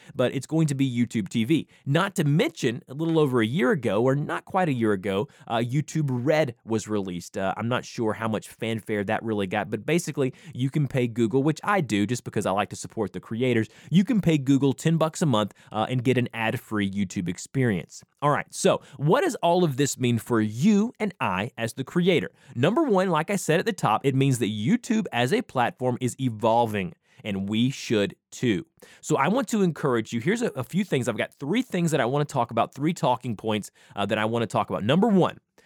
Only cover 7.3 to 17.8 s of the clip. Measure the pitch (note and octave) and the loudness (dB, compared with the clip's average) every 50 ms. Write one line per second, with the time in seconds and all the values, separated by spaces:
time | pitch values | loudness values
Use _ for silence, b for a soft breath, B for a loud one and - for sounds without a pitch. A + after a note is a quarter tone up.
7.3 | - G#2 F#2+ F#2+ - - G#2+ A#2 B2+ A2+ - - - - A#2 G#2+ G#2 - A2+ A2+ | -6 -4 -2 -2 -2 -2 -2 -2 -2 -2 -4 -6 -6 -4 -2 -2 -2 -2 -2 -2
8.3 | G#2+ G2+ - - - - - A2+ A2+ A2 - - A2 G#2 G2+ G2+ G#2+ - - A2+ | -2 -4 -4 -8 -10 -8 -6 -4 -4 -4 -4 -4 -2 -2 0 0 -2 -2 -2 -2
9.3 | A2 G#2 G2 F#2 G#2 G#2 G2 F2 A2+ A2 G2+ - D#3 F3 - - D3 D3 C3+ C3 | -2 -2 -2 -2 -2 -2 -2 -4 -6 -6 -2 -2 0 0 -2 -2 -2 -2 -2 -2
10.3 | B B B E3 B A#2+ B2+ C#3 - D#3+ D3 B2+ - C3+ B2 A#2+ A2 A#2 A#2 A2 | B B B -14 B -4 -4 -2 0 0 0 0 0 0 0 0 2 2 2 2
11.3 | F#2+ C3+ C3+ D#3 D#3 - - G3 G#3 G3 D#3+ A2 G#2+ G2 G#2 G2+ B2 A#2 - - | 2 2 2 2 0 -2 -2 0 0 0 0 0 0 0 0 0 -2 -4 -6 -6
12.3 | - A#2 F#2 G2+ F#2 G2+ G#2 - - - - F2+ - A2+ G#2+ F#2 - F#2 - - | -4 -2 0 0 0 0 0 -2 -4 -10 -14 -10 -6 -4 -4 -4 -4 -8 -10 -8
13.3 | A2+ A2 B2 B2+ B2 A2+ A2 B B B B B D3+ F3+ G3+ - C4 G#3+ - E3+ | -4 -2 0 2 2 2 0 B B B B B 2 4 4 4 2 2 2 2
14.3 | D#3+ D3+ C3+ B2+ C#3 C3+ C3 C#3 B2 - - D#3+ E3 D#3+ D#3+ D#3+ - - F#3 D3+ | 2 2 4 2 2 4 4 2 0 0 0 0 2 2 2 0 0 0 0 2
15.3 | B2 G#2+ G#2+ G2+ B B B B - G#2 G#2+ - B2 B2+ A2+ C3 B2 B2 A#2+ - | 4 4 2 0 B B B B -4 -2 -2 0 -2 0 2 2 2 2 2 0
16.3 | - A#2 A2+ A2 C#3+ - - - G#2+ G#2 G2+ G2 F#2+ G2+ G2+ F2+ - G2+ F#2 F2 | -2 -2 -2 -2 -2 -2 -4 -4 -2 0 0 0 0 -2 -2 -2 -2 -4 -4 -4
17.3 | F2+ - - - - C3+ B2+ A#2+ G#2 F2 | -6 -8 -10 -6 -2 0 2 2 2 0